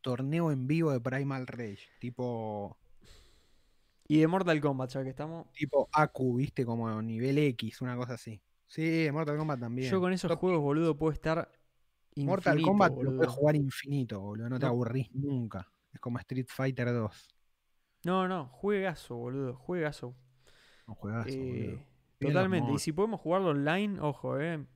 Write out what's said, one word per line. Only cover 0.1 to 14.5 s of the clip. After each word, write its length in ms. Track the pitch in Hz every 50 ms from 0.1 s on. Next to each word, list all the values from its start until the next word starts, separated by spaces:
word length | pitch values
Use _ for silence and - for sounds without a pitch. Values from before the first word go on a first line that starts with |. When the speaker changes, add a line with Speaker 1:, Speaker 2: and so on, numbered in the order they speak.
| 123 120 131 139 151 170 170 160
Speaker 1:
en 160 | 147 131 127
vivo 260 | 131 151 165 165 156 139
de 80 | 127 117
Primal 440 | 135 127 139 139 139 139 131 127
Rage, 340 | 120 - 120 120 107 101 98 - - _ _
tipo 760 | - 123 120 - 127 123 120 113 110 110 104 104 101 101 - _ _ _ - - - - - - - - - - _ _ - _ _ _ _ _ _ _ _ _ _ -
Speaker 2:
Y 120 | 151 156
de 60 | 156
Mortal 320 | 160 175 190 190 175 160 151 143
Kombat, 300 | 147 139 131 127 127 -
ya 100 | 135 135
que 60 | 131
estamos. 420 | 131 131 147 156 165 165 - - _
Speaker 1:
tipo 380 | - 147 139 - 139 131 - -
Aku, 440 | 151 151 147 _ - 131 127 120
¿viste? 280 | 123 135 143 - - 131
Como 380 | 117 117 117 117 113 110 107 110
nivel 340 | 113 113 110 120 135 139
X, 460 | 147 151 143 127 113 - 110 - - 127
una 140 | 123 123 123
cosa 160 | 123 117 123
así. 260 | 113 - 117 110 104 _ _ _ _ _
Sí, 160 | _ - - 160 165 165 165 160
de 100 | 151 139
Mortal 240 | 151 160 147 147
Kombat 240 | 151 156 156 147 123
también. 300 | 120 117 120 123 131 131
Speaker 2:
Yo 100 | 190 190
con 140 | 180 180 185
esos 160 | 180 - 165
Speaker 1:
Top 100 | 170 160
Speaker 2:
juegos, 220 | - 185 180 165 143
boludo, 340 | 143 143 156 170 165 156
puedo 160 | 147 156 156 151
estar 400 | 143 - 160 160 165 156 - _ _ _ _ _ _ _ _ _ _ _ _ _
Speaker 1:
Mortal 380 | - 143 147 185 190 175 185 160
Speaker 2:
infinito, 140 | 151 160 170
Speaker 1:
Kombat 200 | 196 208 196 170 131
lo 40 |
Speaker 2:
boludo. 200 | 131 127 135 131 131
Speaker 1:
puedes 140 | 165 123 123
jugar 220 | 135 143 151 151
infinito, 640 | 151 139 135 - - - 139 143 143 127 110 110 98
boludo. 280 | 95 104 104 110 117
No 100 | 117